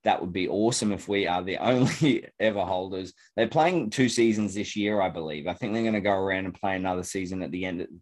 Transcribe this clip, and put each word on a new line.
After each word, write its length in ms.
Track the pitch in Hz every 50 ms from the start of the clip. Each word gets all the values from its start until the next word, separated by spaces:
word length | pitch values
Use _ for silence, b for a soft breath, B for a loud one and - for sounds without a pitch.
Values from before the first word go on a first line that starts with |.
| -
That 180 | 107 95 -
would 120 | - 92 87
be 160 | 95 90 -
awesome 420 | 85 98 107 113 123 - 113 104 101
if 140 | - - -
we 180 | 101 101 98 85
are 140 | 90 90 90
the 140 | 95 92 -
<laughs> 140 | - 117 127
only 540 | 123 131 - - - 165 147 120 - - - - -
ever 220 | 104 110 101 101 92
holders. 480 | 90 95 92 95 95 95 92 95 90 - b b b b
They're 100 | - 113 110
playing 420 | - 160 156 175 185 170 123 107
two 180 | - - 131 120
seasons 460 | - - 117 113 110 107 107 101 92
this 200 | 104 101 - -
year, 260 | 107 101 104 107 104
I 100 | 95 90
believe. 360 | 85 85 80 78 76 76 73
I 80 | 87 87
think 200 | - - 107 104
they're 100 | 117 113
gonna 160 | 113 107 104
go 120 | 92 104 98
around 320 | 95 95 98 95 95 95
and 80 | 95 92
play 200 | - - 98 95
another 280 | 92 92 92 90 92 90
season 360 | - - 98 95 90 95 92 90
at 100 | 71 78
the 120 | 90 92
end, 200 | 92 90 85 - - - 87